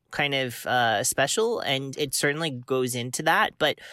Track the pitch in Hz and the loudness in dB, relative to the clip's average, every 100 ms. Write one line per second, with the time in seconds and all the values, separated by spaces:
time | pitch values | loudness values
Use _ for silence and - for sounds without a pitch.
0 | - - 143 139 127 117 - 123 117 104 | -8 -2 0 0 -2 -4 0 2 4 2
1 | - - 139 - 226 233 - 135 135 127 | 0 0 2 2 0 0 -2 -2 -2 -4
2 | 143 - 147 151 165 123 - 131 127 120 | -2 0 0 0 -4 -6 -2 0 0 -2
3 | 123 - 160 185 - - 147 - - | -4 -2 2 2 2 0 0 0 -10